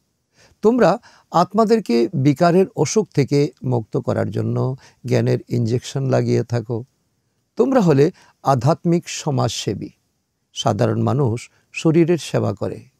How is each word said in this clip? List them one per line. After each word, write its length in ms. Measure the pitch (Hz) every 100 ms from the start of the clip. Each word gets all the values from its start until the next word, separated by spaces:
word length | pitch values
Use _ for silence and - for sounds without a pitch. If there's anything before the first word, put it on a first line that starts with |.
| _ _ _ _ _ _
তোমরা 380 | 208 247 175 202 _ _ _
আত্মাদেরকে 760 | 170 - 208 214 226 - 233 226
বিকারের 520 | 151 135 139 175 175 190 -
অসুখ 320 | 156 220 180
থেকে 380 | - 131 143 143 -
মুক্ত 340 | 135 120 110 135
করার 340 | 123 107 107
জন্য 440 | 110 110 120 127 131 - _ 120
জ্ঞানের 340 | 123 120 123 -
ইনজেকশন 600 | 123 113 120 - 143 135
লাগিয়ে 340 | 123 120 120
থাকো। 400 | 120 120 113 117 127 _ _ _ _ _ _ -
তোমরা 260 | 247 262
হলে 300 | 175 135 156 - _ _
আধ্যাত্মিক 640 | 135 135 123 170 180 170 -
সমাজসেবী। 800 | - 160 127 123 - - 101 - _ _ _ _ _ _
সাধারণ 480 | - - 104 113 110
মানুষ 480 | 113 127 131 117 - _ _
শরীরের 460 | - 165 160 165 175
সেবা 360 | - 123 113
করে, 300 | 104 101 110 117